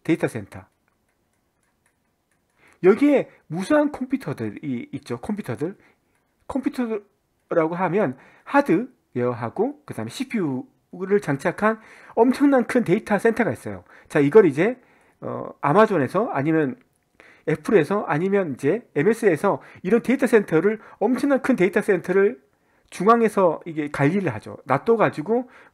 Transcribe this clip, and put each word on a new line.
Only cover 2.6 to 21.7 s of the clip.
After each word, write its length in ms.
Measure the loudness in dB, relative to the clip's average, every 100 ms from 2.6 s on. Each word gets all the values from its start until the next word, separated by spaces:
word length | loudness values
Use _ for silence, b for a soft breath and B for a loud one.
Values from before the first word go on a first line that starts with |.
| b b
여기에 460 | 2 4 4 2 0 b b
무수한 440 | -8 -2 0 0
컴퓨터들이 960 | -4 -6 -6 -6 -8 -8 -8 -8 -8 -8
있죠. 240 | -14 -10 -10
컴퓨터들. 600 | -8 -10 -8 -8 -8 -10 b b _ _ _ _ -10
컴퓨터라고 1300 | -6 -6 -6 -6 -6 -10 _ _ _ -4 -2 0 -2
하면 420 | -2 0 -2 -4 b b -2
하드웨어하고 1400 | 0 2 0 -2 _ _ -4 -4 -4 -8 -4 -4 -4 -16
그다음에 240 | -12 -10
씨피유를 1080 | -10 -6 -4 -2 -4 -10 _ _ -12 0 0
장착한 580 | 0 -4 -2 0 -2 -2 B B B 0
엄청난 500 | 2 4 4 4 2
큰 180 | 0
데이터 360 | 2 0 0 0
센터가 320 | 0 0 -2
있어요. 320 | -4 -8 -12 -16 b b
자, 120 | 2
이걸 260 | 6 8 6
이제, 360 | 4 0 -2 b b b b
어, 280 | -12 -10 -10 -6
아마존에서 680 | 0 4 4 2 0 -2 -2
아니면 500 | -2 0 0 0 -4 _ _ _ _ b b -6
애플에서 560 | -4 2 2 2 -2
아니면 500 | -2 -2 0 0 -2
이제 360 | -4 -2 -2 -4 -2
엠에스에서 640 | 0 2 2 2 0 -2 B B
이런 180 | 0 0
데이터 240 | 0 0 2
센터를, 540 | 2 2 2 2 -2 B B
엄청난 420 | -2 0 0 0
큰 140 | 0 0
데이터 260 | 2